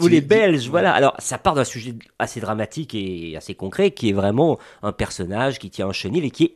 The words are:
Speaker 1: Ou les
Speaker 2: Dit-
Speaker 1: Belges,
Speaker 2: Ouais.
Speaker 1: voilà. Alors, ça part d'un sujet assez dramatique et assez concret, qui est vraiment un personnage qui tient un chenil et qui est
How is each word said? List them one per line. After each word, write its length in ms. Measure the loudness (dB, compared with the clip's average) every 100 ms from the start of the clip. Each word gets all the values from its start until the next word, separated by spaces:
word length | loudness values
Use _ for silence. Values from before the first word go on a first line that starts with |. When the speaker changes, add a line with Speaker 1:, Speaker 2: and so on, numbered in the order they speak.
Speaker 1:
Ou 40 | 4
les 140 | 4
Speaker 2:
Dit- 60 | 4
Speaker 1:
Belges, 380 | 4 4 2 0
Speaker 2:
Ouais. 40 |
Speaker 1:
voilà. 240 | 2 4
Alors, 220 | 4 4 2
ça 220 | -6 -2
part 160 | 0 2
d'un 80 |
sujet 320 | 0 -4 -12 -14 -14 -8
assez 200 | -6 -6
dramatique 540 | -4 -4 -4 -8 -8
et 420 | -6 -6 -8 -10 -12
assez 200 | -12 -10
concret, 360 | -6 0 0
qui 180 | 2 0
est 40 |
vraiment 460 | 2 2 2 2 0 -6 -10
un 80 | -6
personnage 680 | -4 -6 -6 -6 -2 -2 -4
qui 120 | -10
tient 180 | -6 -6
un 60 |
chenil 320 | -4 -4 -4 -2
et 60 |
qui 120 | 0
est 120 | -2